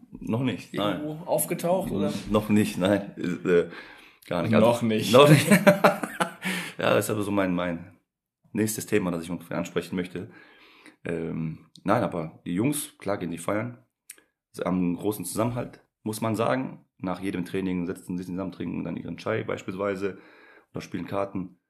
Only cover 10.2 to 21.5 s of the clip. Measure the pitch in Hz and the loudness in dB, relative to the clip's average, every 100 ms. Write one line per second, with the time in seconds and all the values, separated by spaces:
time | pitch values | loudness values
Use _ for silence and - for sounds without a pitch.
10.2 | 110 - - - - - - _ 87 82 | -12 -16 -20 -20 -20 -20 -20 _ -8 -6
11.2 | 82 82 80 80 - - - 117 92 87 | -6 -6 -6 -8 -16 -10 0 0 0 -4
12.2 | 80 - - 87 131 147 - - 98 101 | -8 -10 -6 -2 0 -2 -6 -10 -6 -4
13.2 | 85 85 - 104 120 120 _ _ - - | -4 -6 -4 -4 -4 -10 _ _ -20 -20
14.2 | _ _ _ - - 92 87 85 104 107 | _ _ _ -6 -2 0 0 0 -2 -4
15.2 | 87 98 117 120 - - _ _ 110 107 | -4 -2 -2 -2 -8 -14 _ _ -8 -4
16.2 | 113 104 123 127 131 - _ _ 92 90 | -2 0 0 0 -4 -10 _ _ -6 -4
17.2 | 98 101 87 98 95 90 87 92 - 90 | -4 -4 -4 -4 -2 -2 -4 -6 -8 -8
18.2 | 92 90 92 - 90 90 85 90 87 82 | -6 -6 -6 -6 -8 -6 -6 -8 -8 -8
19.2 | - 113 107 98 - 95 101 95 98 - | -4 -4 -4 -6 -8 -4 -2 -2 -4 -6
20.2 | - - - - _ 90 - 90 87 101 | -16 -20 -20 -20 _ -12 -10 -8 -6 -4
21.2 | 98 98 90 | -4 -4 -8